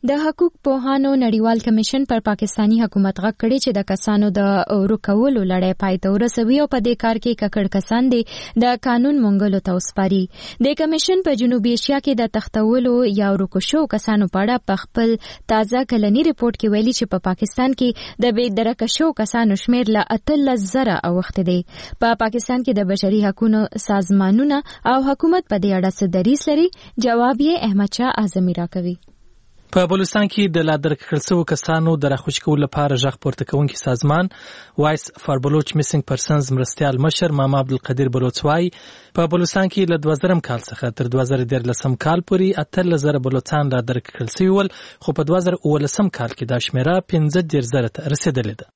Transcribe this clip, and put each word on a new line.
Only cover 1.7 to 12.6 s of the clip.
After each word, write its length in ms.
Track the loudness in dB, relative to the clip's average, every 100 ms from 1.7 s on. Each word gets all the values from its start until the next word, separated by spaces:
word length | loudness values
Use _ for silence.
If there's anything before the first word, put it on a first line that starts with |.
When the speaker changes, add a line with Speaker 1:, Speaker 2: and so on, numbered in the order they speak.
| 0 2 -2 0
Speaker 1:
پر 100 | -2 -2
پاکستاني 500 | -2 -2 0 2 2
حکومت 380 | 2 2 0 0
غږ 120 | -4 -2
کړی 140 | 0 0
چې 80 | 0 -2
د 80 | -2
کسانو 400 | -2 0 2 2 2
د 80 | 2 2 0 0
ورکولو 600 | 0 0 0 2 2 2 0
لړۍ 220 | 0 0 0
پای 180 | -2 0
ته 80 | 0
ورسوي 480 | 0 0 0 2 2
او 80 | 2
په 60 | 0 0
دې 80 | 0
کار 140 | -2 -2
کې 160 | -2 -2
ککړ 300 | -2 -2 -2 -2
کسان 340 | -2 0 2
دي 80 | 0 -2 -8 -6 0
د 140 | 2 0 0
قانون 300 | 2 2 2
منګلو 360 | 2 2 2 0 0
ته 60 | -2
وسپاري. 440 | -2 -2 0 0 -2 -8 -18 -2 0
د 120 | 2
کمیشن 440 | 0 0 0 0 2
په 140 | 0
جنوبي 320 | 2 2 0 0
ایشیا 220 | 0 -2 0
کې 80 | 0
د 80 | 0 -2
تښتولو 560 | -4 0